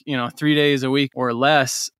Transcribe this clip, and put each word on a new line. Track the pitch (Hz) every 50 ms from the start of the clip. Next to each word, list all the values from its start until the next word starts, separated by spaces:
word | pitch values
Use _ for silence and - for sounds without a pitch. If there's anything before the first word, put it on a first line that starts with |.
| _
you | 147 143
know, | 127 120 117
three | - - 151 151 151
days | 147 147 147 143 135
a | 131 131
week | 135 143 139 127 -
or | 123 127 123 117
less, | 117 135 143 156 143 135 127 - - - - - _